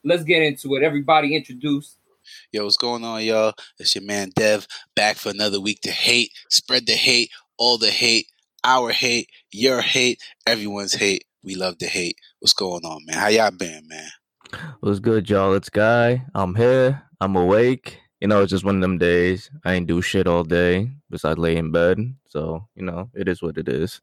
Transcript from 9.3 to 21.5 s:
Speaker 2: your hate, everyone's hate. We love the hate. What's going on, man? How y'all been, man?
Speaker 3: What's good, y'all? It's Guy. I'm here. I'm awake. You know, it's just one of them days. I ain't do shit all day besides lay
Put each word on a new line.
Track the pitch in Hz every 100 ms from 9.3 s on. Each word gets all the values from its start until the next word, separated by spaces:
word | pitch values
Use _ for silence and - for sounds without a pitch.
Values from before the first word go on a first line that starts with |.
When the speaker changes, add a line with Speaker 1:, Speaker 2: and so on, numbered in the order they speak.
| - _
Speaker 2:
your | 101 131 127
hate, | - 131 123 113 - _ -
everyone's | 117 104 101 98
hate. | 101 101 95 - _
We | 92 95
love | 92 87
the | 87
hate. | 92 85 - _ _
What's | -
going | - 95 87
on, | 82 80 -
man? | -
How | 104
y'all | 110 107
been, | 90 90 78 78
man? | 80 78 - _ _ - - 160 135
Speaker 3:
What's | 101 101
good, | 113 110 95
y'all? | 104 98 98
It's | -
Guy. | - 110 120 120 127 127
I'm | - 92 98
here. | 120 131 127 135 _ _
I'm | 98 95
awake. | 87 104 123 131 - - _ _
You | 98
know, | 104
it's | 98
just | 95
one | 95 98
of |
them | 92 87
days. | 87 87 87 90 - - 90
I |
ain't | 92 85
do | 85
shit | 92 95 90
all | 85 80
day | 85 87 92 117 143 _
besides | - 78 80
lay | 82